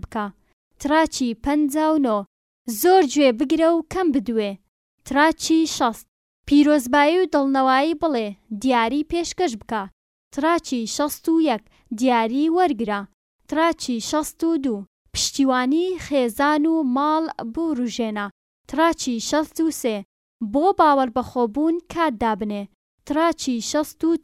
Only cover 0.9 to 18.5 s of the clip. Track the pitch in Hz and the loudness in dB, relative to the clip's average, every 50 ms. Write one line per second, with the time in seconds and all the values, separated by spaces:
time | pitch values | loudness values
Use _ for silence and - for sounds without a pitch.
0.9 | 302 320 320 302 - - 269 233 226 - - 285 294 302 302 277 269 311 311 311 | 2 2 2 2 0 -2 -4 -4 -4 -4 -2 0 2 2 2 2 0 0 0 2
1.9 | 311 311 269 240 214 208 196 _ _ _ _ _ _ _ - 240 226 208 - 359 | 2 2 2 2 0 -2 -4 _ _ _ _ _ _ _ -10 -10 -6 0 4 6
2.9 | 370 381 349 254 - 294 285 262 233 220 302 262 320 311 320 320 339 330 320 - | 6 6 6 4 2 4 4 4 4 2 0 0 2 2 2 2 2 0 -2 -4
3.9 | - 359 381 330 247 269 190 240 226 220 208 202 196 - _ _ _ _ _ _ | -4 -2 0 0 0 0 -2 -2 -2 -2 -2 -4 -6 -10 _ _ _ _ _ _
4.9 | _ _ - - 254 285 302 320 311 - - - 320 320 330 294 - - 285 233 | _ _ -10 -4 0 2 4 2 2 0 0 0 2 2 2 0 -2 -2 -2 -2
5.9 | 220 - - _ _ _ _ _ _ _ - - 285 294 294 294 302 302 233 247 | -2 -4 -16 _ _ _ _ _ _ _ -2 2 4 6 6 6 4 2 2 2
6.9 | 262 294 285 302 339 370 370 311 - 294 277 277 269 269 262 262 262 262 285 320 | 2 2 4 4 2 2 0 2 0 0 0 2 2 2 2 4 4 2 2 0
7.9 | 330 294 - 320 285 233 220 208 202 _ _ - 226 202 214 262 254 233 226 226 | -2 -2 -2 -2 -2 -2 -4 -6 -10 _ _ -14 -10 -4 -2 0 2 2 2 0
8.9 | 262 294 302 - 330 339 339 - - - 370 320 226 202 - - 233 214 196 196 | 0 -4 -4 -2 -4 -4 -4 -4 -4 -2 -2 -2 -4 -6 -10 -8 -8 -8 -8 -10
9.9 | _ _ _ _ _ _ _ _ - 277 269 320 349 330 330 - 269 240 226 208 | _ _ _ _ _ _ _ _ -6 -2 0 0 0 0 -2 -4 -4 -4 -4 -6
10.9 | - - 294 302 - - - - 330 330 320 294 240 208 _ _ _ _ _ - | -4 -4 -4 -4 -4 -4 -2 0 2 2 2 2 0 -2 _ _ _ _ _ -12
11.9 | 233 214 247 262 247 233 226 220 240 277 302 320 330 359 370 339 - 208 233 208 | -6 0 2 2 2 2 0 0 0 0 0 0 2 2 2 2 0 -2 -4 -4
12.9 | 208 202 196 - _ _ _ _ _ _ _ - 302 302 330 339 320 330 - - | -4 -6 -8 -12 _ _ _ _ _ _ _ -6 -2 0 0 0 0 -2 -4 -6
13.9 | 247 226 - - - 302 302 - - - 330 330 330 302 262 277 214 202 196 _ | -6 -6 -4 -2 -2 -2 -2 -4 -6 -4 -2 0 0 0 -2 -2 -4 -6 -8 _
14.9 | _ _ _ _ - - - - - - 277 262 254 254 254 262 285 330 359 370 | _ _ _ _ -8 -6 -6 -4 0 0 2 2 2 2 2 0 0 0 0 -2
15.9 | 370 330 - - 285 277 247 233 214 - 277 294 302 302 294 320 320 320 302 254 | -4 -6 -6 -2 0 0 0 0 0 0 0 2 2 2 2 2 2 0 0 0
16.9 | 247 277 285 302 311 320 330 320 - - - 226 226 - 330 330 302 240 247 233 | 0 0 0 0 0 0 -2 -4 -8 -10 -12 -10 -6 -4 -4 -2 -2 -2 -4 -4
17.9 | 190 - 226 220 214 208 202 202 - _ _ _ | -4 -4 -6 -4 -4 -6 -8 -10 -12 _ _ _